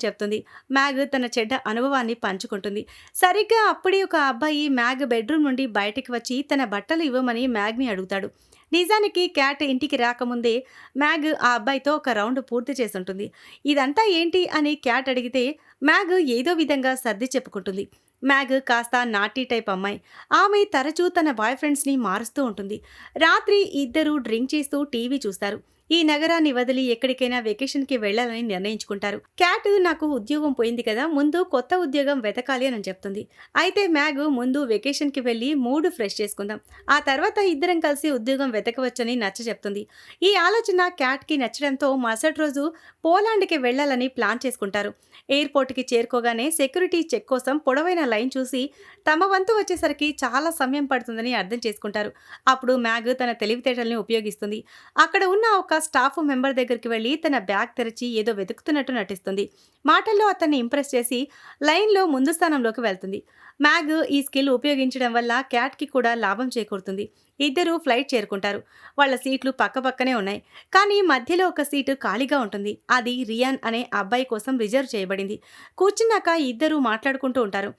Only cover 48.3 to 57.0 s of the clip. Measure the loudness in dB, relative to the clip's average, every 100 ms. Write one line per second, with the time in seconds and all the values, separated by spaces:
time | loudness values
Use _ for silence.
48.3 | -2 -4 -4 -4 -8 -20 -6 0 2 4
49.3 | 2 2 0 0 0 -2 0 -4 -2 -2
50.3 | 0 -2 -2 -2 0 0 -2 -2 -6 -2
51.3 | -2 -2 -4 -6 -6 -6 -4 -6 -8 -20
52.3 | -4 0 2 2 2 2 -2 -2 -2 -2
53.3 | -2 -2 -2 -2 -2 -2 -4 -2 -2 -2
54.3 | -6 -6 -8 -12 -20 -10 2 2 4 2
55.3 | 2 4 2 2 -2 0 2 2 0 0
56.3 | 0 0 0 0 -2 -2 -4